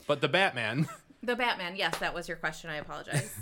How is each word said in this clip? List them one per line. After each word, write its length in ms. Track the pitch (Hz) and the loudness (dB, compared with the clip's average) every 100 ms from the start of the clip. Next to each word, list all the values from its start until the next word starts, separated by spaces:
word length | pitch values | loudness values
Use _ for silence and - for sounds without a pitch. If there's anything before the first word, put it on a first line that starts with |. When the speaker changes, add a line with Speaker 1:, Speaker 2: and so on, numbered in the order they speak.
| - | -2
Speaker 1:
But 140 | 143 | 2
the 60 | 147 | 4
Batman. 600 | 175 190 - 110 123 156 | 6 4 4 0 2 0
<laughs> 40 | - - - | -2 -18 -6
Speaker 2:
The 120 | 226 240 | -2 0
Batman, 400 | 240 190 175 190 | 0 0 -4 -2
yes, 220 | 170 - | -2 0
that 140 | 175 | -2
was 140 | 156 170 | -2 -4
your 100 | 165 | -4
question. 320 | 156 165 170 | -4 -4 -6
I 60 | 151 | -8
apologize. 580 | 143 147 - 143 208 - | -6 -10 -2 0 0 -4